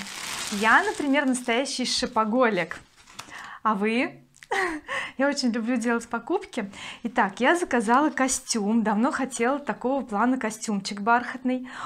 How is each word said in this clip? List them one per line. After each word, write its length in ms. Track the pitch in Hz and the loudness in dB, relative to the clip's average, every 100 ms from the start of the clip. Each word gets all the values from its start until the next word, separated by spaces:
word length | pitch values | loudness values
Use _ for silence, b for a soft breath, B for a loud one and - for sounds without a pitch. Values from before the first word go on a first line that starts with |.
| - - - - - | -6 -10 -8 -8 -6
Я, 300 | 202 220 254 | 0 6 6
например, 400 | 403 381 294 277 | 4 0 2 2
настоящий 640 | 277 254 247 233 277 - 254 | 2 0 0 0 0 -2 -2
шопоголик. 920 | - 240 220 220 240 233 190 160 - - _ - B B B B B | -2 -2 0 2 4 4 2 -2 -6 -16 _ -20 B B B B B
А 120 | 220 | -2
вы? 460 | 208 214 226 320 - - - - | 0 2 2 0 -6 -20 -16 -6
<laughs> 680 | 403 370 311 - 539 - - | -2 -2 -4 -6 -6 -6 0
Я 120 | 277 | 0
очень 240 | 285 254 | 2 0
люблю 240 | 233 220 254 | 0 0 0
делать 300 | 233 233 233 | 0 -2 -2
покупки. 640 | 233 - 359 392 - 202 B B B | -6 -2 -4 -4 -8 -8 B B B
Итак, 380 | 233 240 202 196 | -6 0 0 2
я 160 | 247 349 | 4 4
заказала 540 | 359 247 214 247 302 | 2 0 4 4 4
костюм. 720 | - 262 - - 226 202 233 | 2 0 -2 -2 -2 2 2
Давно 280 | 214 202 254 | 2 2 2
хотела 480 | - 269 - 233 277 | 0 -4 0 0 0
такого 460 | 285 208 247 269 | -2 -4 -2 -2
плана 320 | 220 202 240 262 | -2 0 2 2
костюмчик 640 | 226 220 - 208 196 202 | -2 -4 -4 -2 -2 -4
бархатный. 680 | 202 233 247 - 254 254 254 B | 2 2 2 -4 -2 -2 -4 B